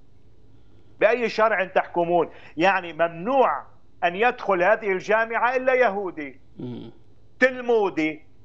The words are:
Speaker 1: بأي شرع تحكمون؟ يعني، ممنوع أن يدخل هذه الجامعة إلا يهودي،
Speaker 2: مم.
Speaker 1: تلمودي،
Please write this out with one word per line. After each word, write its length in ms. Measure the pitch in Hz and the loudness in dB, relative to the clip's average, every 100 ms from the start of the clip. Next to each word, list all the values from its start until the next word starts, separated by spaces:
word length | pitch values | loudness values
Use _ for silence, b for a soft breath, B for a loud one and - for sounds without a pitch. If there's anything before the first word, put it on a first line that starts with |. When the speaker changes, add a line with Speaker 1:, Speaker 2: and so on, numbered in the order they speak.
| - - - - - - - - - - | -20 -20 -20 -20 -20 -20 -20 -20 -20 0
Speaker 1:
بأي 300 | 202 247 226 | 2 2 -2
شرع 360 | - 220 190 185 | 0 0 0 -2
تحكمون؟ 640 | 185 - 175 170 175 151 B B - | -2 -2 -2 0 0 0 B B 0
يعني، 360 | 185 190 175 | 2 2 -2
ممنوع 680 | 156 170 165 196 269 208 139 - - - - | -2 -4 -2 -2 2 2 0 -8 -18 -20 -4
أن 120 | 175 175 | -2 0
يدخل 480 | 240 247 - 185 | 0 0 -2 2
هذه 280 | 180 220 214 | 2 2 0
الجامعة 640 | 185 165 220 226 226 233 254 | -4 0 0 0 0 0 0
إلا 180 | 262 | 2
يهودي، 680 | 254 233 196 190 156 143 127 - - | 4 2 0 -6 -8 -12 -14 -18 -14
Speaker 2:
مم. 320 | 123 117 113 - - - - - | -12 -12 -14 -18 -20 -20 -20 0
Speaker 1:
تلمودي، 840 | 254 254 240 233 190 160 156 151 - - | 0 2 0 2 2 0 -2 -4 -12 -20